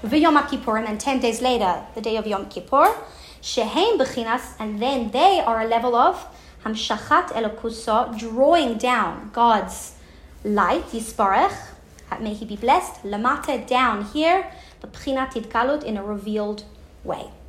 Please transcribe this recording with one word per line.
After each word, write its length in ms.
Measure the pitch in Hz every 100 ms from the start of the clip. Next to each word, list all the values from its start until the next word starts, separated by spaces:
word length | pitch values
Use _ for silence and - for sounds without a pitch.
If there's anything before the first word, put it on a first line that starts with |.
V'Yom 360 | 214 302 330 302
Kippurim, 440 | 277 262 - 220 220
and 140 | 214
ten 180 | 277 262
days 240 | 240 220
later, 420 | 254 240 190 170 - -
the 40 |
day 160 | 220 220
of 80 |
Yom 220 | 214 196 202
Kippur, 480 | 190 - 269 359 466 - - - -
Shehem 580 | - - 220 214 440 381
Bechinas, 560 | 262 254 226 247 - -
and 200 | 214 208
then 300 | 247 262 220
they 300 | 233 370 370
are 200 | 233 226
a 60 | 226
level 300 | 233 247 233
of 280 | 311 381 - - - -
Hamshachat 680 | 226 220 - 214 - 349 -
Elokuso, 880 | 226 220 214 233 226 - 214 233 220
drawing 600 | 226 220 285 339 262 220
down 520 | 247 240 185 - -
God's 640 | - 233 208 190 - - - - - - -
light, 420 | 214 208 185 302 -
Yisparech, 800 | 226 220 - 196 202 381 - - - - - - 214
may 140 | 220
he 100 | 214
be 120 | 220 202
blessed, 460 | 233 339 - -
Lamate, 640 | 202 208 240 294 - 254 -
down 380 | 247 254 208
here, 460 | 208 302 320 381 370 - - -
B'Bechinat 500 | 233 - - 269 262
Hidgalut, 500 | 233 220 226 254 302
in 140 | 285 208
a 60 |
revealed 640 | 202 208 202 214 208 208 - - - -
way. 260 | - 156 - -